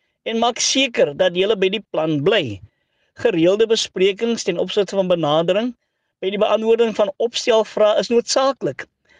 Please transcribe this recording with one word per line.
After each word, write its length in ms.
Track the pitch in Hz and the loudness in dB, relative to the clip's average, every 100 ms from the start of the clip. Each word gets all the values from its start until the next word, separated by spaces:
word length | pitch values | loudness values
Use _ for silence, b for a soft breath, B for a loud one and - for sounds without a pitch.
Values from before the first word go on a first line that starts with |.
| _ _ 208 | _ _ -8
en 140 | 226 | -2
maak 200 | 233 233 | -2 0
seker 560 | - 269 269 233 170 143 | -2 0 0 0 0 0
dat 180 | 185 | -2
jy 220 | 175 196 220 | 0 0 0
by 140 | 190 | 0
die 160 | 214 - | -2 -6
plan 320 | 165 160 151 | -4 -2 0
bly. 360 | 151 220 135 98 - _ _ _ _ | 0 0 -2 -8 -16 _ _ _ _
Gereelde 540 | - 233 175 170 202 220 | -4 -2 2 2 2 2
besprekings 760 | 220 - 190 190 190 233 226 | 0 -2 0 0 0 -2 -2
ten 140 | - 175 | -4 -4
opsigte 380 | 185 - 190 196 | -2 -2 -2 0
van 120 | 185 | 0
benadering 640 | 175 147 156 170 190 247 - _ _ _ _ | 0 2 2 2 0 -2 -6 _ _ _ _
by 80 | 190 | -6
die 80 | 202 | -2
beantwoording 560 | 208 208 220 226 233 196 | 0 2 2 2 2 0
van 160 | 202 - | -2 -2
opstelvrae 800 | 233 - - 220 208 - 208 214 | -4 -2 0 2 2 2 2 2
is 100 | 196 | 2
noodsaaklik. 760 | 240 - 285 269 262 170 127 - _ _ _ | 0 0 2 0 0 -6 -8 -12 _ _ _